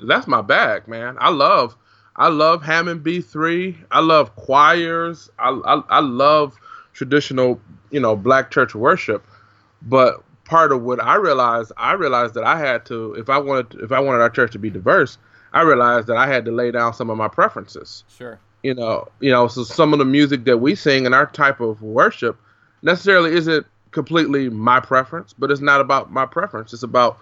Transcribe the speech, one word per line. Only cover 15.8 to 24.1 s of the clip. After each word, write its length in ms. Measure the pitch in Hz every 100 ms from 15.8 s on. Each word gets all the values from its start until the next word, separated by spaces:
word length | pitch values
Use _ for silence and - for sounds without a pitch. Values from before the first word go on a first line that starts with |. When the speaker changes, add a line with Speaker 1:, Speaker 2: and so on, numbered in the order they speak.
| 120 120 113
Speaker 1:
that 100 | 117
I 100 | 135
had 160 | 131 113
to 60 |
lay 200 | 117 123
down 220 | 120 117
some 160 | 113 117
of 80 | 110
my 120 | 107
preferences. 720 | - 214 - 95 - - - _
Speaker 2:
Sure. 300 | - 123 110 _ _
Speaker 1:
You 120 | 135 127
know, 320 | 113 107 - -
you 120 | 139
know, 160 | 123 120
so 160 | 127
some 280 | 113 - 151
of 60 | 147
the 60 | 131
music 380 | 143 147 139 117
that 120 | 117
we 160 | 135 202
sing 300 | 151 135 127
and 80 | 131
our 100 | 147
type 360 | - 139 135
of 200 | 117 107
worship 560 | 107 117 202 - 120 110 _ _ _ _
necessarily 500 | 160 175 196 185 165
isn't 320 | 170 160 151 - _ _
completely 600 | - 135